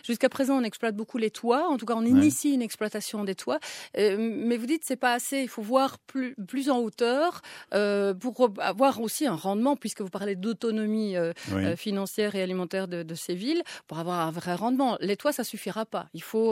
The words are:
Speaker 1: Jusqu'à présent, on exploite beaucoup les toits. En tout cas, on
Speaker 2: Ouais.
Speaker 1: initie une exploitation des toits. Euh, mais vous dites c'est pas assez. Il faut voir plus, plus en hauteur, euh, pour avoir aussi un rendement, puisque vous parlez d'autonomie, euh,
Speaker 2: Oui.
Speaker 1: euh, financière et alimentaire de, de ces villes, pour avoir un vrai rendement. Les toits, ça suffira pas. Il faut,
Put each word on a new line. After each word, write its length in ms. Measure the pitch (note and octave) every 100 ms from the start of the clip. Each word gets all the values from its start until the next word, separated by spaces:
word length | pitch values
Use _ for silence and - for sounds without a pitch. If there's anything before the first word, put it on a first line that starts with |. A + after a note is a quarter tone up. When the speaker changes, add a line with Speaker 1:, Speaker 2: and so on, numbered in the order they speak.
| -
Speaker 1:
Jusqu'à 240 | A#3 B3+
présent, 280 | - C4 C#4
on 60 |
exploite 320 | A3+ - A3+ G#3
beaucoup 220 | A3 B3
les 140 | A3
toits. 360 | - A#3 B3 F4
En 60 | C4
tout 100 | A3
cas, 100 | A3+
on 80 |
Speaker 2:
Ouais. 60 | A3+
Speaker 1:
initie 440 | C4 D4 - D4
une 80 | C4+
exploitation 640 | A3+ - G#3+ G#3+ - G#3+ G3+
des 100 | F#3+
toits. 240 | - D4 - - - -
Euh, 180 | G#3 G3+
mais 380 | A3+ G#3 A3+ A#3+
vous 120 | A#3+
dites 160 | D#4+ -
c'est 100 | C4
pas 180 | B3
assez. 260 | A#3+ - C#4
Il 80 | B3+
faut 120 | -
voir 380 | G#3 C4 C4+ -
plus, 340 | - C4+ B3+ B3+ F#3
plus 220 | C4 C4+
en 80 | B3
hauteur, 640 | A3+ - A#3 C4 D4+ - - - -
euh, 400 | G3 G#3 G3+ G3
pour 380 | F#3 B3 A3+ B3 G3
avoir 420 | - F#3+ C4+ G#3
aussi 260 | A3 - D4
un 80 | D#3+
rendement, 400 | F#3+ G3+ B3+ C#4
puisque 240 | G#3+ -
vous 100 | F#3+
parlez 260 | G3 G3+ F#3+
d'autonomie, 800 | G3+ A3+ A#3 A3 G#3+ A3 G#3+ F3+
euh, 160 | E3 E3+ -
Speaker 2:
Oui. 140 | F#3+ -
Speaker 1:
euh, 100 | E3+
financière 600 | G#3+ G3 F#3+ - G#3 G3
et 60 |
alimentaire 460 | F#3 F#3 F3 F#3+ F#3
de, 160 | F3
de 120 | E3 E3
ces 200 | - F3+
villes, 280 | A#3 E4 - - -
pour 120 | D#3
avoir 260 | E3 F3 E3
un 60 |
vrai 240 | E3 E3 F3
rendement. 420 | A3+ B3+ C4+ G#3
Les 160 | F#3 G3+
toits, 160 | D4
ça 100 | D4
suffira 420 | A3+ G#3 - A3 A3
pas. 220 | F#3+ -
Il 100 | E3
faut, 140 | - A3 A3+